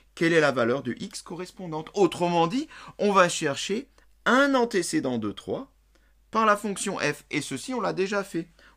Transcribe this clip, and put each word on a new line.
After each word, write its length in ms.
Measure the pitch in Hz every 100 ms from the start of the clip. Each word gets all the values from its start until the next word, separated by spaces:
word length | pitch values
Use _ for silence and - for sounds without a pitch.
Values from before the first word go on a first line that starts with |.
| _ -
quelle 180 | 165
est 80 | 165
la 100 | 147
valeur 320 | 127 117 135
de 120 | 120 -
x 220 | 190 -
correspondante. 680 | - 170 180 - 180 156 156
Autrement 540 | 208 175 135 175 170 165
dit, 200 | 247 311 - - -
on 160 | 208
va 160 | 196 175
chercher 580 | - 151 139 - 214 - _ _ _ -
un 280 | 247 285
antécédent 640 | 269 233 202 170 156 135 120
de 140 | 104
trois 400 | 101 - 139 269 _ _ _ _ _ _
par 160 | 220 220
la 120 | 208
fonction 400 | 214 196 202 180
f. 260 | 147 147 -
Et 120 | 147
ceci, 320 | - 135 -
on 60 | 254
l'a 140 | 185
déjà 320 | 160 190 208 196
fait. 240 | 170 165 _ -